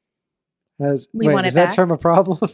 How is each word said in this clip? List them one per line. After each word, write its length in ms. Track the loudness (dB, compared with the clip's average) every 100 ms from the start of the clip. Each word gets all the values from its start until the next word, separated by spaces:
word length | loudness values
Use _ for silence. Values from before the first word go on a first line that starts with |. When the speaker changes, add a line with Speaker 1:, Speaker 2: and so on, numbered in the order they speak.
| _ _ _ _ _ _ _ -6
Speaker 1:
has, 280 | -4 -4 -6
Speaker 2:
We 140 | -2 0
Speaker 1:
wait, 60 |
Speaker 2:
want 140 | 0 0
Speaker 1:
is 60 |
Speaker 2:
it 20 | 2
Speaker 1:
that 100 | 2
Speaker 2:
back? 60 | 2
Speaker 1:
term 140 | 0
a 60 | 0
problem? 420 | 2 2 2 -2 -6